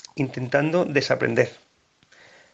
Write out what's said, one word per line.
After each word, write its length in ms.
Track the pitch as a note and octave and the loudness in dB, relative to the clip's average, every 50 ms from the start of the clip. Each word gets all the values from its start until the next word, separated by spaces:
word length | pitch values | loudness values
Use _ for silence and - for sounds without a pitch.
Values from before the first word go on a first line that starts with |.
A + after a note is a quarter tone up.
| - - - | -20 -12 -6
intentando 680 | - C3+ B2+ - B2 B2+ B2 - C#3+ D3 D#3 D#3+ F3+ F3 | -4 -4 -4 -4 -8 -6 0 2 2 2 2 2 0 0
desaprender, 680 | - C#3+ C#3 C3 - C3 C3 C3 A#2+ A#2 B2 B2+ B2+ - - _ _ _ _ _ _ _ _ _ _ _ - - - - - _ _ | 2 0 0 2 0 0 0 0 0 2 2 0 0 -2 -18 _ _ _ _ _ _ _ _ _ _ _ -20 -20 -20 -20 -20 _ _